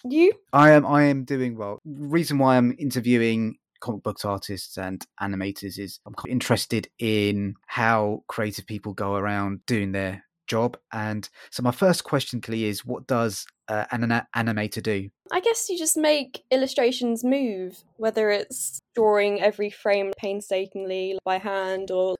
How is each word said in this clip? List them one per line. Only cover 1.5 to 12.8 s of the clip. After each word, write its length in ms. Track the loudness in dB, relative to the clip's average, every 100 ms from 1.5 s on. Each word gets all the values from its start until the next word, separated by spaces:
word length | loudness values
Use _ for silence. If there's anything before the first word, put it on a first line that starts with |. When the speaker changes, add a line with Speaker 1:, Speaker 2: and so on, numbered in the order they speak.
| -4
Speaker 2:
well. 220 | -8 -10 -12
Reason 540 | -12 -2 -2 0 4
why 180 | 6 6
I'm 180 | 4 2
interviewing 800 | -4 -2 2 4 4 0 -2 -6 _ -12
comic 200 | -8 -6
books 240 | -6 -6 -4
artists 540 | -4 -6 -10 -10 -10
and 260 | -8 -10 -12 -8
animators 560 | -6 -4 -6 -8 -10 -10
is 220 | -12 -14 -18
I'm 80 | -14
quite 160 | -6
interested 560 | -2 0 0 0 -4 -4 -4
in 560 | 0 2 2 0 -4 -8 -8
how 560 | 0 2 2 0 -4 -8
creative 380 | -6 -6 -6 -10
people 300 | -10 -8 -6
go 180 | -2
around 500 | -2 -2 -2 -2 -4 -2
doing 240 | -2 -2
their 320 | -2 -4 -6 _ _ -4
job. 320 | -2 -2 -4 _
And 360 | -8 -6 -6 -10 -18 -16
so 120 | -2
my 80 | 0
first 320 | 4 4 2
question, 380 | 0 -2 -2 -8
Clee, 240 | -6 -2 -2
is 200 | -4